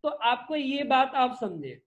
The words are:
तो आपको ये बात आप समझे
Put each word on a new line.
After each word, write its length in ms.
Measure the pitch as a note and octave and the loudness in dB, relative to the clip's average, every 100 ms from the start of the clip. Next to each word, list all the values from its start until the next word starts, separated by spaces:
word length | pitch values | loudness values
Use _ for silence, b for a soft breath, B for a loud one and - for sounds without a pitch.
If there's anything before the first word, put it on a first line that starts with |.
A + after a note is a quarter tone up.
तो 60 | D4+ | -4
आपको 460 | D4 A3+ B3 - D4+ | 0 0 0 0 -2
ये 280 | C4+ C#4 | -2 -2
बात 320 | C#4+ C4 C4+ C4+ | 2 4 4 2
आप 220 | B3+ A#3+ | 0 0
समझे 400 | A3 E3 C#3 B2 | -6 -6 -10 -14